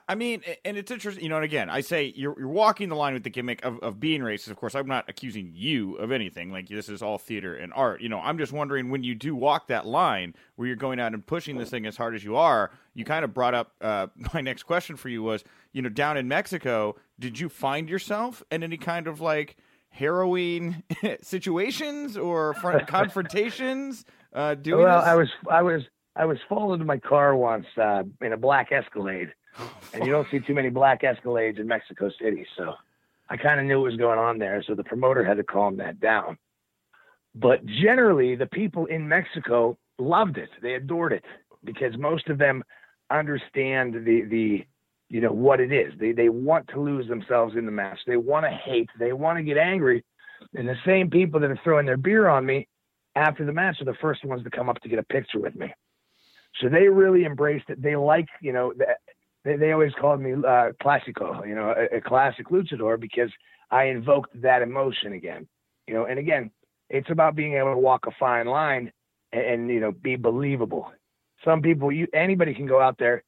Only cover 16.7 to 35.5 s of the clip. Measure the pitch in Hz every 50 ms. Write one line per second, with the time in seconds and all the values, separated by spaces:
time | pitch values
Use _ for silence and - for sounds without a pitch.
16.7 | 120 110 107 107 104 - _ _ _ _ 123 127 113 113 175 160 - - - 135
17.7 | 139 151 160 156 175 190 - - 208 208 233 254 233 - - _ 156 165 165 165
18.7 | 165 156 - 170 170 170 160 165 156 151 165 160 151 151 147 - - _ _ _
19.7 | _ _ _ _ _ - 139 151 170 180 185 180 180 180 180 175 175 170 170 165
20.7 | 175 160 - _ 165 - - 214 - - - - - 185 - 196 165 175 196 262
21.7 | - - 311 294 285 294 294 277 208 202 - 175 170 160 156 151 143 - - 180
22.7 | 170 143 147 - 147 190 202 196 - 196 180 - - 202 214 240 - - 262 262
23.7 | 262 262 277 277 254 214 - _ _ _ _ _ - 135 147 151 147 143 143 156
24.7 | 170 160 175 185 180 175 165 170 165 170 156 127 - - - - 170 165 175 180
25.7 | 165 156 127 - _ _ _ _ _ - 160 165 147 - - - 202 208 214 202
26.7 | 185 170 160 151 139 120 - - 139 147 143 143 139 131 123 117 113 107 85 -
27.7 | - 120 110 107 101 98 92 98 - _ 123 113 110 110 120 135 143 135 120 -
28.7 | 139 139 120 - - 107 98 98 95 92 90 - - _ _ _ _ - 120 117
29.7 | - - - - - 113 117 127 143 151 143 - - 139 117 - 143 143 131 127
30.7 | 123 131 135 135 127 120 - 135 120 - - 123 120 113 113 110 107 107 107 113
31.7 | 117 107 - - 92 - 101 98 - - - 110 101 - 90 - - - 90 82
32.7 | - - _ _ _ _ _ _ _ _ _ _ 123 120 - 147 147 143 135 139
33.7 | 135 135 131 127 113 113 120 120 113 110 113 117 117 110 104 95 101 101 - -
34.7 | 107 101 98 - 113 120 127 127 135 131 107 92 101 104 98 -